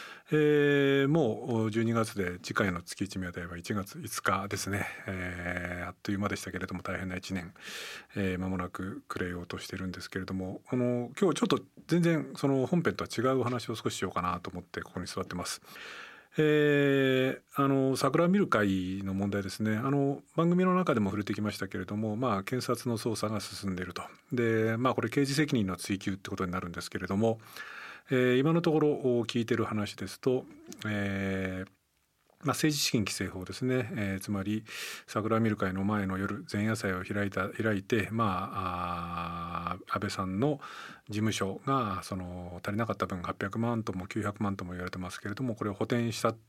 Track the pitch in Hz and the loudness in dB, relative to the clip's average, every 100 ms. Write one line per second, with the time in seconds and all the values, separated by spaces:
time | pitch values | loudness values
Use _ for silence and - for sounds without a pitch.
0 | - - - 151 151 147 143 143 139 139 | -14 -16 0 4 6 6 6 6 6 6
1 | 139 165 123 107 135 113 110 110 113 117 | 6 6 4 2 0 2 2 2 2 4
2 | 107 101 90 90 - - 101 87 - - | 2 0 -2 -2 -4 0 2 0 -6 -6
3 | 95 98 90 87 87 87 - 104 - 160 | -6 -4 -6 -6 -8 -8 -4 -4 -4 -8
4 | 151 - - 95 101 101 - 101 - - | -8 -4 0 0 0 -6 -4 -4 -4 -8
5 | - 95 90 87 87 87 87 87 87 - | -8 -6 -6 -6 -6 -6 -6 -6 -8 -10
6 | - 98 101 87 95 90 90 90 - 92 | -4 -2 -2 -4 -6 -8 -6 -8 -6 -6
7 | 92 90 - 92 82 - - - - - | -4 -6 -6 -6 -6 -12 -14 -12 -12 -14
8 | - 101 95 90 92 92 87 - 92 - | -10 -4 -2 0 -2 -2 -4 -6 -8 -8
9 | - - 90 90 87 95 - 95 92 90 | -8 -6 -4 -4 -6 -8 -8 -6 -6 -6
10 | - 98 92 95 92 104 - 127 123 123 | -6 -6 -4 -4 -4 -8 -4 0 2 0
11 | 120 - 190 143 233 135 - - - 170 | -2 2 2 4 4 2 0 -12 0 4
12 | 170 160 135 - 139 135 127 175 120 - | 4 2 0 0 2 4 4 2 2 0
13 | - - 127 131 120 123 - 110 117 - | -4 0 2 4 2 -2 -4 -4 -4 -2
14 | 95 87 90 87 - 85 - 85 - 92 | -2 -2 -2 -2 -4 -10 -8 -10 -8 -8
15 | 85 - 92 87 85 - - - - - | -6 -6 -6 -6 -6 -8 -12 -16 -14 -14
16 | - - - - 151 151 147 143 143 139 | -16 -18 -8 2 4 6 6 6 6 6
17 | 131 131 131 131 _ - 139 135 135 127 | 6 4 2 0 _ 0 4 4 4 4
18 | 139 151 175 202 180 110 104 95 92 95 | 4 4 6 6 6 4 4 4 0 -4
19 | 95 95 101 101 98 - 107 107 127 143 | -2 0 0 0 -2 -2 0 0 2 2
20 | 139 139 - - 170 175 185 180 175 120 | 2 -2 -6 2 4 4 4 4 4 2
21 | 98 101 101 104 104 - 98 95 92 104 | 2 0 -2 -2 -2 -2 -6 -6 -4 -4
22 | 110 107 131 98 - 127 - 120 120 110 | -2 0 0 0 -2 -4 -2 -2 0 -2
23 | 123 107 107 107 - 101 98 90 87 - | 0 -2 -2 -2 -6 -8 -4 -4 -6 -8
24 | - - - 123 117 113 110 113 127 113 | -12 -14 -6 0 2 4 2 2 2 2
25 | 113 143 135 139 147 127 95 90 - 95 | 0 2 2 2 2 2 2 -2 -2 -2
26 | - 98 - 95 92 90 87 85 - 92 | -2 -4 -4 -4 -2 -2 -6 -8 -8 -6
27 | 92 98 113 113 - - - - - - | -2 2 2 2 -4 -14 -14 -14 -16 -14
28 | - 131 127 127 147 165 170 156 151 143 | -2 2 4 6 4 4 4 4 4 4
29 | 127 120 110 120 113 113 107 107 104 - | 4 2 2 0 2 2 2 0 -2 -4
30 | 95 - 135 127 - - - - 110 104 | -10 -2 2 2 0 -16 -18 -10 -4 -2
31 | 101 98 98 95 95 92 95 _ _ _ | -2 -2 -2 -2 -2 -4 -8 _ _ _
32 | _ _ _ _ 143 120 156 147 - 120 | _ _ _ _ -2 2 2 2 2 2
33 | 98 - 92 92 92 - 127 127 113 151 | 0 -2 -4 -6 -8 -4 0 0 0 -2
34 | 98 95 - 101 98 110 110 - - - | -2 -2 -2 -4 -2 -2 -4 -10 -10 -12
35 | - 113 107 113 113 104 95 92 98 104 | -6 -2 2 4 2 2 0 0 0 2
36 | 95 95 98 101 - 104 110 110 101 90 | 0 0 -2 -4 -4 0 0 0 0 -2
37 | 92 101 101 92 92 - 110 101 - 113 | -4 -2 -2 0 -4 0 0 0 2 0
38 | 92 110 110 90 90 98 92 90 87 87 | 2 0 0 0 -4 -4 -4 -2 -4 -4
39 | 87 85 85 85 85 85 85 - - - | -6 -6 -6 -6 -6 -6 -6 -6 -4 -4
40 | 101 - 95 95 143 147 - - - - | -2 -2 -2 2 2 0 -6 -14 -14 -16
41 | - 104 107 - 98 - - 135 110 95 | -6 0 0 2 -2 -2 0 0 0 -2
42 | - 92 90 90 87 87 - 104 113 101 | -4 -6 -6 -8 -8 -8 -4 -2 0 0
43 | - 92 85 - 101 113 117 117 104 92 | -2 -2 -4 -4 -4 -2 0 0 -2 -4
44 | 95 110 101 98 101 98 90 90 92 92 | -4 -2 -2 -2 -2 -2 -6 -6 -6 -6
45 | 90 - 101 104 127 110 107 98 - 120 | -8 -8 -8 -4 -4 -2 -2 -2 0 2
46 | 117 113 117 113 | 2 2 0 -2